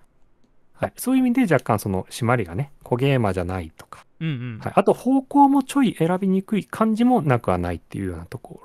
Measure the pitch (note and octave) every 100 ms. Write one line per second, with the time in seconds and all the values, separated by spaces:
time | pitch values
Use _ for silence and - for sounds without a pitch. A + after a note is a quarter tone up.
0 | _ _ _ _ _ _ _ - G3+ -
1 | - C4 B3+ A#3+ A#3 D3 - G#2+ G#2+ F#2+
2 | - - A2+ B2 F2+ E2+ C#3+ - - B2
3 | C#3 C3+ G#2+ F#2 F2 F#2 E2 - - -
4 | - - E3 C3+ B2 A2 - - G3+ F#3
5 | A#3+ C4+ C4+ C#4+ C#4 C#4 C4+ C#4+ B3 -
6 | E3 F#3 G3 F#3+ F#3+ G#3 - - A3 A3
7 | A#3+ B3 D3+ A#2+ - F2+ F2 E2+ - G#2
8 | F#2+ E2+ E2+ - - -